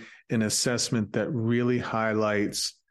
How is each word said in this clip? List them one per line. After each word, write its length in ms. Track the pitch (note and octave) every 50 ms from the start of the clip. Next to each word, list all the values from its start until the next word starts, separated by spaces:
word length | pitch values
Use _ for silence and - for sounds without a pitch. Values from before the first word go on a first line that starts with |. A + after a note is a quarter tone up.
| - - - - - -
an 120 | B2+ A2+ A2
assessment 680 | G#2 - - - C#3 A#2+ A2+ - - - A#2 G#2+ G2 -
that 140 | A#2 G#2+ -
really 500 | - A#2+ A2 A2+ A#2 A#2+ B2 A#2+ B2 A#2+
highlights, 960 | A#2 - - A2+ A2 A2 G#2+ G#2+ G#2+ G#2 G#2 G#2 G#2 F#2+ - - - - - _ _ _